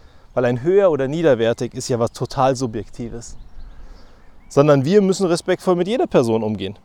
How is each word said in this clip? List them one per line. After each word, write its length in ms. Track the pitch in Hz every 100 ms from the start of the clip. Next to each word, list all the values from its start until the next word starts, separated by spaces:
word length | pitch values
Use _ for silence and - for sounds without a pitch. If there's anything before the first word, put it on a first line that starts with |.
| - - -
Weil 100 | -
ein 180 | 123 123
höher 300 | 147 196 190
oder 160 | 143 131
niederwertig 680 | 160 165 117 113 117 123
ist 140 | - -
ja 100 | 120
was 140 | 117
total 420 | - 127 - 131
Subjektives. 840 | 127 131 110 98 - 117 113 - - - - - - - - - - - - -
Sondern 360 | - 151 139
wir 180 | 131 208
müssen 240 | 190 185 190
respektvoll 480 | 170 - 180 -
mit 140 | 175 180
jeder 180 | 247 359
Person 380 | 175 117 113
umgehen. 340 | 107 104 95 98